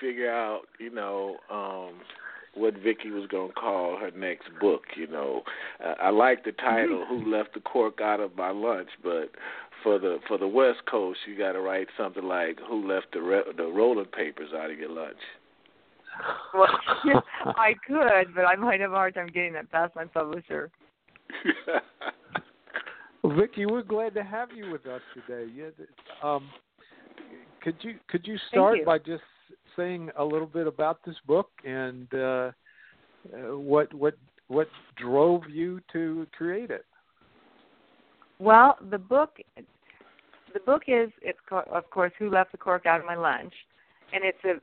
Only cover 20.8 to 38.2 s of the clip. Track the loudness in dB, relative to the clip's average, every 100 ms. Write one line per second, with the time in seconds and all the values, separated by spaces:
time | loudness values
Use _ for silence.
20.8 | _ _ _ -20 -16 -6 -2 -2 -2 -4
21.8 | -4 -10 -14 -14 -10 -10 -10 _ _ -12
22.8 | -12 -16 -20 _ 0 2 0 0 -2 -2
23.8 | -2 -4 -2 -4 -6 -8 -10 -12 -12 -10
24.8 | -10 -14 -14 -18 -14 -12 -12 -14 -16 -18
25.8 | -20 _ -20 -8 -4 -4 -6 -18 _ _
26.8 | _ -20 -20 -20 -20 -20 -20 -10 -8 -8
27.8 | -10 -14 -6 -6 -4 -10 0 4 6 6
28.8 | 4 0 0 -10 -12 _ _ -20 _ -6
29.8 | -6 -6 -8 -4 -2 -2 -4 -4 -4 0
30.8 | -2 -2 -8 -10 2 2 2 _ -10 -6
31.8 | -6 -8 -8 -4 0 0 -2 -8 _ _
32.8 | -20 _ _ _ -20 -14 -10 -8 2 4
33.8 | 4 2 0 0 _ _ -4 -2 -2 -4
34.8 | -20 -10 0 6 6 4 0 -6 -6 -6
35.8 | -8 -6 -4 -4 -8 -6 -4 -4 -6 -10
36.8 | -12 _ _ _ _ _ _ _ _ _
37.8 | _ _ _ _